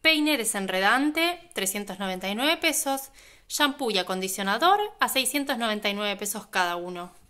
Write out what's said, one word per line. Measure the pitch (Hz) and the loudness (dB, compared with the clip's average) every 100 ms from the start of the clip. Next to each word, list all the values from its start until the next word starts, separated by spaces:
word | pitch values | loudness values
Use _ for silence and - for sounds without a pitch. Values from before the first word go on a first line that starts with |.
Peine | 320 311 302 285 | 4 4 4 2
desenredante, | 214 202 190 185 196 247 294 311 339 349 - | 0 -2 -2 2 4 4 2 2 0 -2 -8
trescientos | - 190 208 202 185 | -4 -4 -4 -8 -6
noventa | 196 185 190 | -4 -4 -4
y | 208 | 0
nueve | 277 339 | 0 2
pesos. | 339 277 277 269 - - - - _ | 0 0 -2 -4 -6 -20 -20 -20 _
Shampoo | - 294 277 247 | 0 0 0 -2
y | 196 | 0
acondicionador | 180 185 190 196 196 220 339 415 415 - | -2 -4 -4 -2 -2 4 4 4 0 -2
a | 247 | 0
seiscientos | 269 254 294 277 240 | 2 0 -2 -2 -2
noventa | 226 208 208 | -2 -2 -2
y | 202 | -2
nueve | 208 196 | -4 -4
pesos | 208 214 - | -6 -8 -4
cada | 196 175 175 | -2 0 -2
uno. | 175 180 180 - | -6 -8 -12 -16